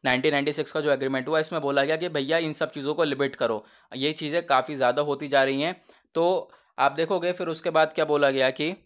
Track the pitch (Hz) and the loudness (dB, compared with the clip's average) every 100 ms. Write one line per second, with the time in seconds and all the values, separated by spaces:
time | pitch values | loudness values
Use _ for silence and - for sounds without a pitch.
0 | 135 127 147 143 139 147 143 156 147 135 | 2 2 2 0 -2 -4 -4 -2 0 0
1 | 135 135 127 160 156 165 147 143 139 160 | 0 -4 -2 -2 -2 -4 0 0 2 0
2 | 175 151 135 160 160 147 156 147 139 151 | -2 -4 0 -2 -2 -4 -4 -4 -6 0
3 | 156 135 139 - 117 110 - _ _ 131 | 0 0 -2 0 -2 -2 -8 _ _ -4
4 | 139 156 151 165 170 131 131 143 123 127 | -4 -2 -4 -4 2 2 2 0 2 2
5 | 147 139 147 135 135 135 156 180 - - | 0 -2 2 2 2 0 -2 -6 -16 -20
6 | _ - 175 185 - - _ - 139 143 | _ 0 2 0 -4 -20 _ 0 0 2
7 | 160 185 175 180 175 160 180 160 156 165 | -2 0 -2 -4 -6 -4 0 2 2 2
8 | 151 147 143 135 131 131 147 196 | 2 4 4 4 2 0 -4 -6